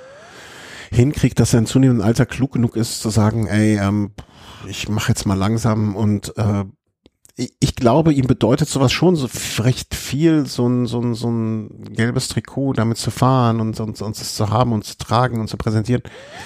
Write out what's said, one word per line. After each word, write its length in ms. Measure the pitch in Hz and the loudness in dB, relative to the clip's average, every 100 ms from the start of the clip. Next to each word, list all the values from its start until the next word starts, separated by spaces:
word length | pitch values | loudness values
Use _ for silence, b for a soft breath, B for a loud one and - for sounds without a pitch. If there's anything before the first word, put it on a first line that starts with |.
| B B B B B B B B B | B B B B B B B B B
hinkriegt, 480 | 113 127 - 127 - | 2 2 2 0 2
dass 140 | 113 | 2
er 60 | 120 | 2
in 60 | 113 | 4
zunehmendem 400 | 131 135 120 98 | 4 4 4 2
Alter 200 | 117 123 | 2 0
klug 260 | - 135 | -2 -2
genug 240 | - 117 110 | 0 0 0
ist, 260 | 110 - | -4 -4
zu 80 | 113 | -2
sagen, 380 | 110 107 113 104 | 2 2 2 0
„Ey, 300 | 104 107 104 | 2 2 2
ähm, 340 | 98 104 101 - B B B B 101 | 2 0 -2 -8 B B B B -12
ich 220 | 95 - | -10 -6
mach 180 | 107 117 | -2 -2
jetzt 180 | 117 107 | 0 0
mal 120 | 95 | 0
langsam“ 580 | 95 113 117 110 107 98 | 0 0 0 0 0 0
und, 420 | 107 104 - - | 0 0 -2 -4
äh, 280 | 104 101 98 - _ _ _ _ _ - | 0 -2 -4 -12 _ _ _ _ _ -8
ich, 200 | 123 - | -8 -2
ich 160 | 135 - | -2 2
glaube, 380 | 120 139 160 | 4 4 4
ihm 140 | 139 127 | 4 2
bedeutet 420 | 123 107 143 156 | 2 2 2 0
sowas 220 | 135 127 | 0 0
schon 240 | - 170 170 | 2 2 2
so 100 | 127 | 0
f-, 380 | - - - | -6 -6 -2
recht 320 | 113 - - - | 0 -2 -6 -10
viel, 500 | - 131 165 156 131 | -6 0 4 4 0
so 220 | - 123 | 0 0
ein, 180 | 123 120 | 2 0
so 140 | 120 | -2
ein, 140 | 120 113 | -2 -2
so 160 | 120 | -2
ein 520 | 117 110 110 104 - - | -2 -2 -4 -8 -14 -10
gelbes 360 | 107 113 123 - | -4 -2 -2 -4
Trikot 460 | - - - 139 | -6 -6 -4 -2
damit 260 | 123 110 117 | 0 0 -2
zu 100 | - | -4
fahren 500 | - 127 131 117 113 | 0 2 4 2 0
und, 200 | 110 104 | -2 -4
und, 200 | 110 - | -6 -8
und 180 | 101 104 | -8 -8
es 140 | - - | -8 -4
zu 160 | 104 | 0
haben 200 | 107 123 | 0 2
und 120 | 107 - | 0 -4
zu 140 | - | -10
tragen 400 | - 110 127 117 | -2 0 0 -2
und 80 | 104 | -6
zu 100 | - | -6
präsentieren. 460 | 117 110 107 123 B B B B | -2 0 0 -2 B B B B